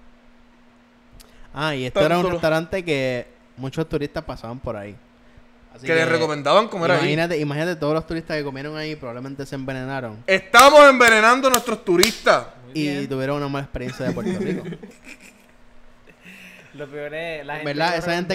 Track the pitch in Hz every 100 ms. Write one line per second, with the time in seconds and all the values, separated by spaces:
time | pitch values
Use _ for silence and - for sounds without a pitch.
0 | - - _ _ _ _ _ _ _ _
1 | _ - - - - 135 156 143 127 196
2 | 156 170 180 170 165 156 170 196 170 143
3 | 131 123 117 _ _ - 131 131 160 156
4 | 147 - 151 127 113 123 131 107 101 101
5 | - _ - - - _ _ - - 165
6 | 165 165 160 147 139 175 220 202 165 175
7 | 143 151 170 165 147 143 165 165 147 156
8 | 156 165 160 156 143 135 143 156 156 151
9 | 135 120 131 139 135 139 131 131 131 135
10 | 120 107 120 190 - 233 269 294 285 262
11 | 240 220 220 254 269 247 - 214 - 175
12 | 202 - - 160 - - 123 143 147 143
13 | 139 135 135 147 143 139 139 131 127 -
14 | 127 123 185 185 190 185 170 160 - -
15 | - - - - _ _ - - - -
16 | - _ - 190 - - - 139 143 147
17 | 147 151 170 156 143 151 151 143 165 170
18 | 170 170 175